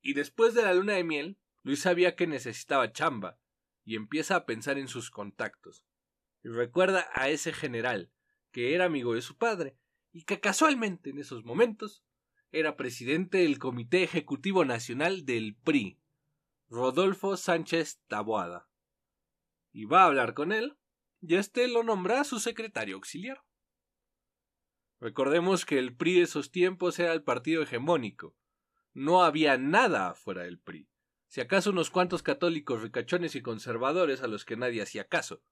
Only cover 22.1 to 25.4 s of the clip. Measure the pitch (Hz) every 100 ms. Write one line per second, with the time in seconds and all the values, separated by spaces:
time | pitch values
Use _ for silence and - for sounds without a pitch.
22.1 | 247 294 233 240 226 220 117 107 95 -
23.1 | 147 220 269 _ _ _ _ _ _ _
24.1 | _ _ _ _ _ _ _ _ _ 117
25.1 | 120 135 160